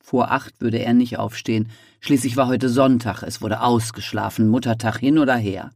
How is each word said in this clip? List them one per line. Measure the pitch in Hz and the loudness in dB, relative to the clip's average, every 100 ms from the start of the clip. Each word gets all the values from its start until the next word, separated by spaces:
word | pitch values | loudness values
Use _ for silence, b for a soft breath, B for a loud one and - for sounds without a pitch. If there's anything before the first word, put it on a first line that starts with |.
Vor | _ 127 - | _ 0 0
acht | 135 - _ | -2 -4 _
würde | 120 113 | -2 -2
er | 120 | 2
nicht | 120 123 120 | 2 2 -2
aufstehen. | 110 - - 110 107 B B B | -6 -6 -4 -2 -2 B B B
Schließlich | - 143 135 120 | 0 0 0 0
war | 127 | 0
heute | 127 127 | 2 0
Sonntag, | 120 135 123 110 92 | 4 4 4 0 -6
es | - - | -8 -8
wurde | 107 110 | -6 -2
ausgeschlafen, | 120 120 113 - - 110 104 - 110 | 2 2 0 -8 -8 -6 -6 0 2
Muttertag | 120 - 113 113 110 | 2 0 -2 -2 -2
hin | 131 156 | 2 2
oder | 139 120 | 4 2
her. | 104 95 - | 0 -4 -10